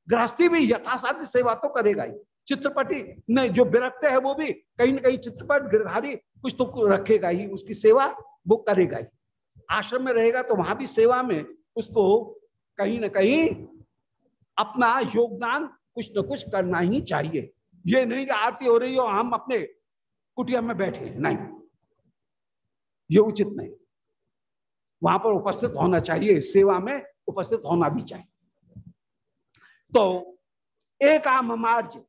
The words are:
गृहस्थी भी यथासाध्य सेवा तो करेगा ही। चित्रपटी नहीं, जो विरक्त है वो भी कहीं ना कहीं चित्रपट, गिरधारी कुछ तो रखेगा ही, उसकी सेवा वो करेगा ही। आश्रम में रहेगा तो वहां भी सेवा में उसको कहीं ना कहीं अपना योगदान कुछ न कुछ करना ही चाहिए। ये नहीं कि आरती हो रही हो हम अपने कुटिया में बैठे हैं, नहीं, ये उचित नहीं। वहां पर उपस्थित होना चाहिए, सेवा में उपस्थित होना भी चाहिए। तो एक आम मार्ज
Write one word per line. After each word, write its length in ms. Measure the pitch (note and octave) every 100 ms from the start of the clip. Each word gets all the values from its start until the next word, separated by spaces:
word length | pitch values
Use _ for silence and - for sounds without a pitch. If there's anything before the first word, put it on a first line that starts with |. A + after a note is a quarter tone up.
| -
गृहस्थी 400 | A3+ A#3 - F4
भी 220 | E4 A3+
यथासाध्य 540 | A3+ A3 B3+ B3 D#4+ D4+
सेवा 280 | B3 A#3+ A3+
तो 140 | C#4+
करेगा 340 | B3+ G#3 G3+
ही। 100 | A#2 - - _ -
चित्रपटी 540 | C4+ C#4 C#4+ - C#4+ - - -
नहीं, 200 | B3+ B3
जो 160 | F#3 G#3+
विरक्त 400 | A#3 B3+ B3+ D4+
है 120 | C4
वो 160 | C4+ C#4
भी 160 | C#4+
कहीं 420 | - _ - B3
ना 80 | C4+
कहीं 160 | B3+ B3+
चित्रपट, 520 | A#3 - - C#4+ B3+
गिरधारी 440 | G#3+ F#3+ G3+ C#4 A3+
कुछ 400 | _ _ C4 -
तो 300 | B3+ B3+ G#3
रखेगा 420 | F#3+ - A3 F3
ही, 180 | F3 G3+
उसकी 260 | G3 -
सेवा 320 | - G#3+ B3+ C#4 - - _ F3
वो 80 | A3
करेगा 400 | G#3+ F#3+ E3 A#2
ही। 80 | A2+ _ _ _ _ _ -
आश्रम 360 | G3 G3+ B3+ C4
में 60 |
रहेगा 280 | A#3 A3+ B3+
तो 140 | B3 G3+
वहां 200 | E3+ A3+
भी 120 | C4
सेवा 340 | - A#3 B3
में 220 | B3+ D#3+ D3+ - _ A#3
उसको 440 | - D#4 F#3+ A3 G#3+ - _ _ _ -
कहीं 200 | G3+ A#3
ना 80 | G3+
कहीं 420 | G3+ G3 D4+ E4 - - - _ _ _ _ _ _ _ -
अपना 420 | G#3+ B3+ A#3 C4
योगदान 640 | G#3+ G#3+ A#3 F#3+ A#3 C#4+ D#4
कुछ 440 | _ _ A#3+ - G#3
न 40 |
कुछ 220 | G3 C#4
करना 360 | - G3 F3+ F3
ही 220 | F3 C4
चाहिए। 500 | - D3 D#3 D#3 - _ _ _ F3
ये 180 | C4 A#3+
नहीं 200 | B3+ C4+
कि 60 |
आरती 340 | G#3+ A#3 A#3+ B3+
हो 120 | A#3
रही 180 | B3+ C4
हो 100 | A#3
हम 240 | G3 A#3+
अपने 260 | A#3 B3+ A3+
कुटिया 1040 | D#3 - _ _ _ _ _ - B3 A#3+
में 140 | A#3 F#3+
बैठे 280 | F#3+ - A#2
हैं, 140 | -
नहीं, 180 | D#3+ G#3 - - - _ _ _ _ _ _ _ _ _ _ _ _ _ -
ये 100 | F3+
उचित 280 | G#3+ - -
नहीं। 200 | - - - _ _ _ _ _ _ _ _ _ _ _ -
वहां 180 | E3+ F#3+
पर 120 | A3+
उपस्थित 400 | G3 G3+ - A#3+
होना 280 | C3+ F3 E3+
चाहिए, 400 | E3+ E3 G#3 E3
सेवा 380 | - G3 G3 F3+
में 260 | G#3 C#4 - _ -
उपस्थित 340 | G3 F#3 A3+ C#3+
होना 240 | F3 D3+
भी 120 | -
चाहिए। 240 | - D#3+ - _ _ _ _ - - _ _ _ _ _ _ - _ _ _
तो 460 | A#3+ G3 F3+ F3+ - _ _ _ _ _ -
एक 260 | C#4 D#4 D4
आम 260 | C4 A#3 A3+
मार्ज 420 | A3+ A#3 - -